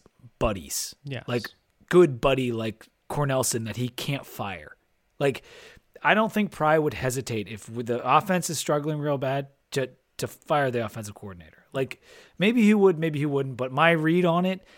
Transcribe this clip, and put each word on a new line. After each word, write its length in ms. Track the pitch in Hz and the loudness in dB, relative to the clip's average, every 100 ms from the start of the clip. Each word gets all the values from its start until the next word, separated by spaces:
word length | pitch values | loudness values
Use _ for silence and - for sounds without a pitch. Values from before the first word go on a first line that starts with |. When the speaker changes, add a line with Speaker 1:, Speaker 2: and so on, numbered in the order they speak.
| - _ 123 - | -14 _ -18 -2
Speaker 1:
buddies. 560 | 117 95 73 - - - | -2 -2 -8 -8 -8 -12
Speaker 2:
Yes. 220 | 143 131 - | -12 -10 -4
Speaker 1:
Like, 160 | 123 - _ _ _ - | -4 -4 _ _ _ 2
good 320 | 175 170 120 | 6 6 4
buddy 320 | 139 135 123 | 2 2 0
like 340 | 113 113 - - _ - | -2 -4 -8 -14 _ -8
Cornelsen 560 | 147 139 131 120 120 113 | -4 -2 0 0 -2 -4
that 100 | 107 | -6
he 140 | 123 | -6
can't 360 | - - 143 - | -6 -6 -6 -8
fire. 520 | - 104 87 73 - _ _ _ - | -12 -10 -10 -16 -20 _ _ _ -2
Like, 240 | 143 139 - - - - _ - | -2 -2 -8 -20 -20 -20 _ -4
I 120 | 147 | 2
don't 180 | 196 220 | 2 2
think 180 | 214 202 | 0 -4
Pry 280 | - 151 160 | 0 2 2
would 160 | 151 - | 2 -2
hesitate 520 | 131 127 - 110 98 | -4 -4 -4 -6 -6
if 200 | 107 - | -10 -12
the 300 | 113 120 120 | -8 -4 -2
offense 460 | 123 151 190 185 - | 2 2 2 -2 -2
is 80 | 147 | -6
struggling 420 | - 147 147 151 | -2 -2 -2 -4
real 180 | 147 143 | -2 -2
bad 280 | 131 139 139 _ _ | -2 -4 -6 _ _
to, 180 | 139 127 - _ - | -6 -6 -8 _ -10
to 100 | 120 | -10
fire 440 | - - 151 135 | -8 -2 0 0
the 120 | 120 | -2
offensive 300 | 110 120 107 | -4 -8 -14
coordinator. 440 | - 101 90 78 - _ | -14 -16 -18 -20 -20 _
Like, 280 | 135 131 - _ - - - | -6 -6 -8 _ -20 -14 0
maybe 240 | 196 240 | 2 4
he 100 | 208 | 6
would, 240 | 214 190 156 | 6 6 4
maybe 200 | 165 139 | 0 -2
he 60 | 147 | 0
wouldn't, 280 | 139 135 120 | 0 -2 -4
but 160 | 131 | -4
my 200 | 135 165 | 2 4
read 340 | 165 156 175 175 | 4 4 4 4
on 200 | 170 185 | 2 0
it 160 | 185 - | -4 -10